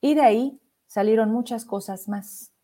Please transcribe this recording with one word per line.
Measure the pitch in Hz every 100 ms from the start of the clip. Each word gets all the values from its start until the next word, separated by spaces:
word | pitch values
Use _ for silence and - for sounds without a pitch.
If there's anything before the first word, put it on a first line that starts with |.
y | 269
de | 302
ahí | 254 214 269 269 _ _ _
salieron | - 208 220 214
muchas | 220 240 233
cosas | - 196 196 190 202
más. | 202 196 - - _